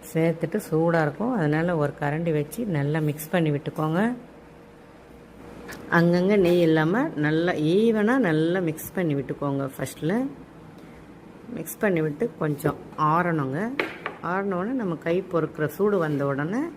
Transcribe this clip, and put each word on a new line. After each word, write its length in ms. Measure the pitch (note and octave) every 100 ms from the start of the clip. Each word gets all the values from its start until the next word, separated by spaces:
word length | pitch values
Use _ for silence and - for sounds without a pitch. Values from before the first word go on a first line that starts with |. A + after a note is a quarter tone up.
| -
சேர்த்துட்டு 460 | E3 E3 E3 D#3+ E3 -
சூடா 360 | D#3 E3 E3
இருக்கும், 300 | D3+ C#3+ A3 B3
அதனால 380 | D3+ D3+ E3+ E3+
ஒரு 120 | D3 C#3+
கரண்டி 320 | D3 D3+ E3+ D3+
வச்சு 240 | D3 - A#3 D3+
நல்லா 220 | C#3 D#3 D3+
மிக்ஸ் 220 | D3 -
பண்ணி 160 | F3+ D#3
விட்டுக்கோங்க. 460 | C#3+ D3+ D3+ D#3 E3 A3+ B3 - - - - - - - - - - - - - - - - - E3+
அங்கங்க 380 | E3+ F3 F#3 G#3 F3
நெய் 200 | F3 E3+
இல்லாம 380 | D#3+ D#3 G#3 D4+ - D3
நல்லா 280 | D#3 F3 F3 D3+
ஈவனா 420 | F#3 A3+ A3 G#3 C4 G#3
நல்லா 340 | D#3 D#3+ F#3 F3
மிக்ஸ் 220 | D3+ - -
பண்ணி 180 | F3 C#3
விட்டுக்கோங்க. 460 | C3+ D3 C#3+ C#3 C3+ C3+
ஃபர்ஸ்ட்ல 400 | C3 - D3+ E3 C4+ - - - - - - - - - - - - D#3
மிக்ஸ் 220 | D#3+ -
பண்ணி 180 | G#3+ F3 D#3
விட்டு 220 | D3 A#3 -
கொஞ்சம் 400 | D#3+ D3 D3+ C#3+ - - D3+
ஆறணுங்க. 500 | E3 F3 E3 C3+ C#3 A3 C#4 - - - - E3
ஆறின 260 | F#3 G3 F3+
உடனே 160 | G3 C4
நம்ம 160 | G#3 D#3+ E3
கை 100 | F3 F#3
பொறுக்கிற 360 | F3 D#3 - D3+ -
சூடு 220 | G#3 G3+ D#3+
வந்த 200 | C#3+ C#3
உடனே 300 | C#3 D3+ A3 E4